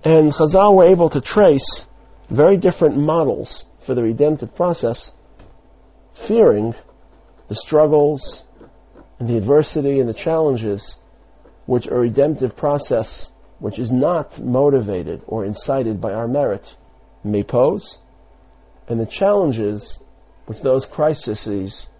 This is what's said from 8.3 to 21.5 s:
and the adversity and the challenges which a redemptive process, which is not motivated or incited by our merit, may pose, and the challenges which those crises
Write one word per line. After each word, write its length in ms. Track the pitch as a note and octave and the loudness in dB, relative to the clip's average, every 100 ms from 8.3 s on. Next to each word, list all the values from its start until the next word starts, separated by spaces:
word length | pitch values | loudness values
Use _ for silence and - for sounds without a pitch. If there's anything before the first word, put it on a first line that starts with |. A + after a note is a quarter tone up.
| - - _ - _ _ - - - | -14 -20 _ -20 _ _ -20 -20 -10
and 80 | A#2 | -4
the 100 | A#2 | -2
adversity 600 | G2+ C#3+ D3+ D#3 C#3 C#3 | 2 2 2 -2 -2 0
and 80 | A#2+ | -2
the 60 | |
challenges 840 | G#2+ E3 D#3+ D#3 B2+ G#2+ G2+ - - _ _ _ _ - _ - | -4 -4 0 0 -2 -4 -6 -8 -20 _ _ _ _ -20 _ -4
which 220 | B2 - | -4 -2
a 80 | B2 | -2
redemptive 600 | B2 A2+ C#3+ C3+ B2 - | 0 0 0 0 -4 -4
process, 760 | D3 C#3+ C#3+ A#2+ A2 - - _ _ _ | -4 -2 -2 -4 -4 -10 -14 _ _ _
which 200 | A2 G#2 | -10 -8
is 120 | A#2 | -4
not 480 | B2 D3 F3 C#3+ - | 0 0 -2 -6 -10
motivated 840 | B2+ B2 C#3+ C#3 G#2 F#2+ D#2 E2 - | -4 0 2 2 0 -6 -6 -10 -8
or 180 | A2 | -6
incited 560 | G2+ G#2 - C3+ A#2 G#2 | -6 -8 -4 -4 -2 -4
by 120 | G#2+ | -6
our 160 | G#2 A#2 | -6 -4
merit, 480 | C#3 C3+ G2 - - _ _ _ _ | -2 -2 -4 -10 -20 _ _ _ _
may 180 | G#2 G#2 | -4 -4
pose, 560 | G2+ A#2+ C3+ G#3 - - _ _ _ _ _ _ _ _ - | -2 0 0 0 -10 -20 _ _ _ _ _ _ _ _ -8
and 120 | A#2 | -6
the 60 | A2 | -6
challenges 1000 | - F#3+ G3+ E3+ A2+ G#2 G#2 - - - _ _ _ - | -2 0 2 0 -2 -4 -6 -12 -18 -18 _ _ _ -16
which 160 | A2 | -6
those 240 | C3+ C3 B2+ | 0 0 -2
crises 1040 | - D3+ D3+ - G#2+ - | -2 -2 -2 -6 -8 -6